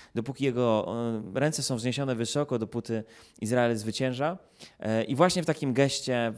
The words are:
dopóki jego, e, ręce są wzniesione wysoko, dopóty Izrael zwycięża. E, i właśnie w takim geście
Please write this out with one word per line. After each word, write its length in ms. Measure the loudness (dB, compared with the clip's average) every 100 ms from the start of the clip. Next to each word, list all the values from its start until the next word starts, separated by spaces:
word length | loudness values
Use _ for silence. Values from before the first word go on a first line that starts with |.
| -10
dopóki 300 | -6 -6 -2
jego, 500 | 0 2 4 4 2 -2 -2 -4 -4
e, 60 | -2
ręce 220 | 0 0
są 140 | -2 -2
wzniesione 380 | -2 -2 -2
wysoko, 440 | -2 0 -2 0 -2
dopóty 460 | -2 -6 -4 -4 -6 -16 -20 -8
Izrael 360 | 0 4 4 2
zwycięża. 640 | -2 -2 -2 -2 -4 -4 -10 -20 -20 -8
E, 240 | -2 0
i 100 | 0
właśnie 280 | 4 4 4
w 40 | -2
takim 260 | -2 0
geście 600 | 2 2 2 -2 0 0